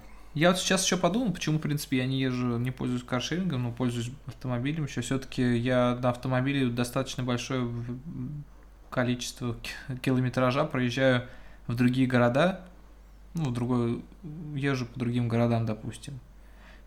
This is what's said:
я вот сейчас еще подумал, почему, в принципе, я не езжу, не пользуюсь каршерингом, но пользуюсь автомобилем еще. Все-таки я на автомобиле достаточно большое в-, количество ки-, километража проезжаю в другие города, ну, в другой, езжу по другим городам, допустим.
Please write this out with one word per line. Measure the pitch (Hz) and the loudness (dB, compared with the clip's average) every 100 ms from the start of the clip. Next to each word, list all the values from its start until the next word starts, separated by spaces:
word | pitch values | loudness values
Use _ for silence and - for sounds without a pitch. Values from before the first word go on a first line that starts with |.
| - - - | -8 -18 -8
я | 143 170 | 2 4
вот | 185 | 4
сейчас | - 185 - | 2 2 2
еще | 180 | 2
подумал, | 175 208 254 | 2 2 0
почему, | 175 - 156 | -2 0 0
в | |
принципе, | 156 147 - 131 | 0 -4 0 0
я | 127 | 0
не | 135 | 0
езжу, | 131 127 123 117 | 0 0 0 0
не | 127 | -2
пользуюсь | 131 127 123 | -2 -2 -2
каршерингом, | - 127 - 165 185 131 | -2 -4 -2 -2 0 0
но | 123 | -2
пользуюсь | 117 127 120 120 135 - | -2 -2 0 -4 -8 -14
автомобилем | - 127 120 131 160 139 | -8 -4 -2 -2 -2 -4
еще. | - | -4
Все-таки | 120 135 - - 123 120 | -2 -2 -2 0 2 2
я | 123 127 123 120 | 2 4 2 2
на | 127 | 0
автомобиле | 120 131 127 131 143 127 | 0 0 0 2 2 0
достаточно | 120 120 139 135 - | 0 -2 -2 -4 -4
большое | 127 120 - 131 120 | -2 -2 -2 -2 -2
в-, | 120 120 123 151 131 127 147 147 - - - - | -4 -6 -8 -8 -8 -8 -8 -12 -16 -20 -20 -8
количество | - 123 123 - - 123 117 | -2 0 0 -4 -6 -6 -6
ки-, | - - - 123 | -8 -12 -10 -4
километража | - 127 127 123 127 135 | 2 2 2 2 2 2
проезжаю | 156 131 123 120 131 123 123 - - - - | 0 0 0 4 4 4 0 -12 -18 -14 -4
в | 117 | 4
другие | 123 127 131 | 4 4 4
города, | 127 120 127 175 190 - - - - - - - | 6 6 6 2 0 -10 -20 -20 -20 -20 -20 -8
ну, | 165 147 | -2 -2
в | |
другой, | 120 120 123 117 120 - - 160 151 151 147 | 0 2 2 2 0 -6 -16 -14 -12 -8 -2
езжу | 143 131 120 | 0 0 -2
по | - | -4
другим | 120 123 120 | 0 0 2
городам, | 117 117 117 113 | 4 4 4 0
допустим. | 107 120 - - 135 - - - - - - | -4 -6 -10 -12 -14 -16 -20 -20 -20 -20 -20